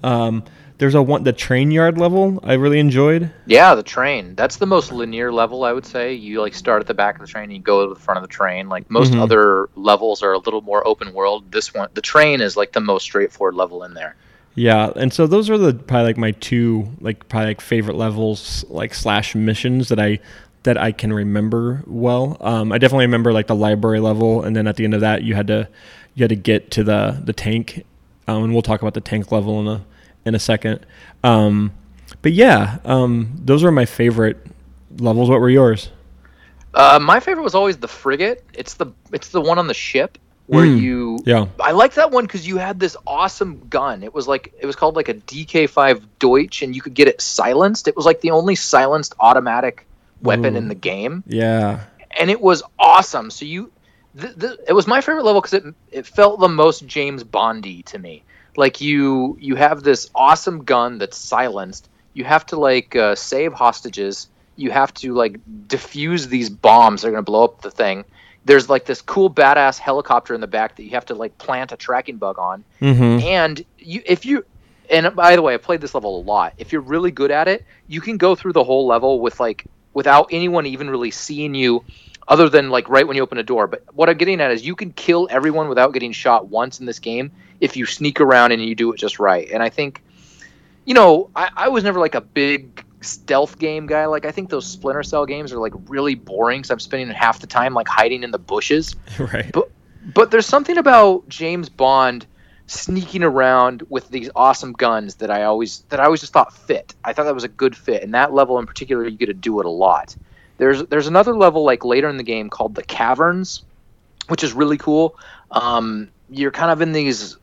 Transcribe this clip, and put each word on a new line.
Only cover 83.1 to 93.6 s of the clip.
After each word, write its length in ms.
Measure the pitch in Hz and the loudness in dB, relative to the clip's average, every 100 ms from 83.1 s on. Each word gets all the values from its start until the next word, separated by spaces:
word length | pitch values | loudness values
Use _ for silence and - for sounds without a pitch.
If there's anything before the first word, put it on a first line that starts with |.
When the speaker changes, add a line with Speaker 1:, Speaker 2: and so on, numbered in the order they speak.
| 135 | -2
Speaker 2:
you 80 | |
open 140 | 127 120 | -4 -6
a 60 | |
door. 240 | 110 123 101 | -4 -2 -2
But 160 | - _ | -4 _
what 160 | - 165 | 0 2
I'm 80 | 160 | 2
getting 240 | 175 190 | 0 0
at 100 | 139 | 0
is 140 | 117 127 | -2 -6
you 100 | 175 | -12
can 160 | 190 | -14
kill 340 | - - 170 180 | -10 0 0 2
everyone 380 | 135 151 156 156 | -2 -2 -2 -2
without 240 | 123 131 | 0 0
getting 180 | 135 117 | 0 -8
shot 360 | 110 131 117 98 | -4 2 2 0
once 320 | 107 127 - | -4 -4 -8
in 60 | 123 | -12
this 140 | 117 | -10
game 320 | 113 117 139 _ _ _ | -8 -8 -8 _ _ _
if 160 | 147 131 | -6 -4
you 100 | 120 | -8
sneak 360 | - 147 139 | -6 -6 0
around 300 | 143 127 120 | 4 6 4
and 120 | 117 | 2
you 120 | 113 110 | -4 -4
do 160 | 117 | -4
it 40 | 110 | -2
just 200 | 107 - | -6 0
right. 320 | 101 90 - | 0 0 -2
And 140 | 110 | -4
I 60 | 117 | -4
think, 340 | - 143 139 _ _ _ _ - _ _ _ - | -4 -8 -10 _ _ _ _ -20 _ _ _ 0
you 80 | |
know, 360 | 254 190 160 190 - | 6 8 6 2 -6
I, 140 | 185 - | -6 -2
I 120 | 214 | -2
was 140 | 254 | 0
never, 160 | 202 180 | -2 -2
like, 160 | 160 123 | -2 -4
a 60 | |
big 640 | - - 139 143 131 - - _ | -6 -4 -2 -2 -6 -20 -20 _
stealth 580 | - - - 135 147 | -16 -16 -2 0 0
game 300 | - | -4